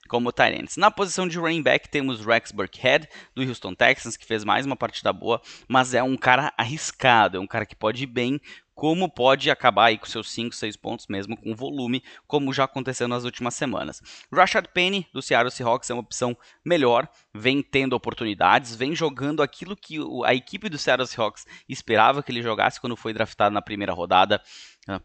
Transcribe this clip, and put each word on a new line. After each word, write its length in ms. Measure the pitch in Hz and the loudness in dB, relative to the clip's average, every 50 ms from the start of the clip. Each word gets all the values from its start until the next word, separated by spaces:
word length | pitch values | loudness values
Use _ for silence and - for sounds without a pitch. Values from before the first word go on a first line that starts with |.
| _ - | _ -4
como 240 | - 120 120 120 - | -2 0 0 0 2
tight 260 | - 127 113 - - | 2 2 2 2 0
ends. 160 | - - - | -6 -10 -2
Na 160 | - 185 214 | 2 2 2
posição 340 | 208 - 196 180 160 - 185 | 4 2 -2 -2 -2 -2 -2
de 140 | 180 160 175 | -2 -2 -2
running 240 | 165 165 165 165 139 | -2 -2 -2 0 2
back, 240 | 127 131 131 - - | 2 2 2 0 -2
temos 360 | - 147 135 135 127 107 107 | -4 -4 -4 -4 -4 -4 0
Rex 260 | 107 113 113 - - | 0 0 0 0 -2
Burkhead, 560 | - 104 98 95 - - - 127 135 160 156 - - - - - _ | -6 -6 -8 -8 -6 -2 0 2 2 2 0 -4 -16 -20 -20 -12 _
do 140 | 127 131 131 | -6 -4 -4
Houston 260 | 120 - - 95 92 | -6 -6 -10 -10 -2
Texans, 440 | - 120 120 135 - - 117 110 - | 2 4 4 4 2 -2 -10 -12 -12
que 80 | - | -8
fez 180 | - 113 110 107 | -6 -6 -4 0
mais 220 | 101 101 113 135 | 0 0 0 0
uma 100 | 139 135 | -2 -4
partida 380 | - 123 110 - - - 104 101 | -4 -6 -6 -6 -4 -4 -4 -4
boa, 280 | 90 - 107 117 107 - - - - - - | -2 -2 -2 -2 -2 -4 -8 -20 -20 -8 0
mas 240 | 123 131 127 127 123 | 2 2 2 2 2
é 100 | 117 127 | 0 0
um 140 | 131 135 127 | 0 -2 0
cara 360 | - 127 127 127 147 147 - - | 2 4 4 4 2 0 -2 -4
arriscado, 800 | 113 113 131 156 - - - - - 131 120 113 107 92 90 92 | -4 -4 -4 -6 -8 -10 -6 0 4 4 6 6 6 4 2 -2
é 20 | |
um 80 | 92 98 | -6 -6
cara 180 | - 113 107 | -4 -4 -6
que 120 | - - - | -6 -6 -4
pode 260 | - 107 113 120 139 | -2 -2 -2 -2 -6
ir 40 | 131 | -6
bem, 340 | 120 123 123 123 135 147 - - - - _ _ _ | -4 -4 -2 -2 -2 -4 -6 -12 -20 -20 _ _ _
como 340 | - - 156 165 180 190 170 | -4 -2 0 0 0 0 -2
pode 400 | - - 123 131 135 - - 147 | -2 2 4 4 4 4 2 0
acabar 360 | 135 - - 123 104 101 110 | 0 2 2 2 4 6 6
aí 120 | 117 113 104 | 6 4 2
com 80 | - | -2
seus 240 | - - 117 107 - | -8 -10 -8 -8 -8
cinco, 240 | - - 117 117 - | -8 -8 -8 -8 -8
seis 220 | - - 110 104 | -8 -8 -8 -8
pontos 320 | - - 110 117 117 - - | -8 -10 -10 -10 -8 -8 -8
mesmo 300 | 104 95 98 104 113 110 | -8 -8 -6 -8 -8 -10
com 180 | - 110 110 | -8 -8 -8
volume, 480 | 107 127 139 147 143 127 120 123 131 - - - - _ - | -8 -8 -8 -8 -6 -4 -4 -4 -4 -6 -10 -20 -20 _ -4
como 240 | - 147 143 135 | -2 -2 -2 -2
já 140 | 127 143 135 | 0 0 -2
aconteceu 420 | 135 - 139 123 127 127 - 123 120 | -2 -2 -4 -6 -6 -4 -4 -4 -4
nas 160 | 120 123 120 | -2 -4 -6
últimas 320 | 123 120 - 127 120 - | -8 -8 -6 -6 -6 -6
semanas. 460 | - 151 131 101 - - 76 - - - - - - - _ | -4 -4 -4 -4 -4 -6 -8 -10 -14 -18 -20 -20 -20 -18 _
Rashad 380 | - 160 185 196 - 220 180 - | 2 2 4 4 4 0 -2 -2
Penny, 400 | - 180 180 185 202 196 165 - - | -2 -2 0 0 0 -2 -4 -6 -10
do 80 | 131 | -10
Seattle 280 | 127 - 143 120 120 123 | -4 0 2 2 2 2
Seahawks, 400 | - - 131 117 117 131 - - | 0 -2 -2 0 0 0 -2 -4
é 40 | 120 | -6
uma 80 | 120 | -6
opção 360 | 113 - - - 127 123 120 - _ - _ _ - | -8 -8 -6 -4 -4 -4 -4 -6 _ -20 _ _ -2
melhor, 460 | 151 175 165 139 123 117 117 147 - _ _ _ _ - | 0 2 4 6 6 6 4 2 -2 _ _ _ _ -12
vem 300 | 104 107 127 135 143 135 | -2 0 2 2 2 0
tendo 300 | - - 135 135 131 123 | 0 0 0 0 0 0
oportunidades, 840 | 117 - 117 104 - 120 110 101 - 87 90 110 131 131 117 117 | -2 -2 -4 -6 -4 -4 -4 -2 2 4 4 6 4 2 -2 -6
vem 180 | 110 127 139 165 | -6 -6 -4 -2
jogando 480 | 151 165 151 139 120 131 143 151 151 | -2 -2 -4 -4 -4 -4 -4 -2 0
aquilo 360 | 147 135 - - 175 180 208 - | -2 -2 -4 -8 -14 -12 -14 -14
que 200 | - - 156 156 | -14 -12 -12 -10
o, 280 | 143 - - 127 117 | -10 -8 -6 -2 0
a 100 | - 123 | 2 2
equipe 320 | 131 - - - 196 - 214 | 0 0 -6 -12 -10 -8 -8
do 100 | 156 139 | -8 -4
Seattle 300 | - - 131 123 127 117 | 0 0 2 2 0 -2
Seahawks 400 | - - 113 104 - - - - - - _ - | -4 -2 -4 -4 -4 -6 -16 -20 -20 -20 _ -14
esperava 520 | 131 - - - 117 104 110 120 135 143 | -14 -10 -4 0 4 6 6 6 4 2
que 120 | 143 - 127 | -2 -6 -6
ele 80 | 117 | -6
jogasse 400 | 117 117 110 101 101 110 - - | -4 -4 -2 0 0 -2 -2 -4
quando 160 | - 120 117 - | -6 -8 -8 -8
foi 160 | - 113 110 | -8 -6 -4
draftado 400 | 110 110 - - - 107 104 104 | -4 -4 -4 -2 0 0 2 2
na 80 | 101 | 0
primeira 320 | - - 110 98 101 95 90 | -4 -6 -6 -6 -6 -6 -4
rodada. 500 | 90 87 90 92 90 98 101 104 101 - - - - - - _ _ _ | -6 -2 2 4 4 6 4 2 0 -2 -6 -20 -20 -20 -20 _ _ _
Ah, 140 | - 98 92 - | -10 -10 -10 -10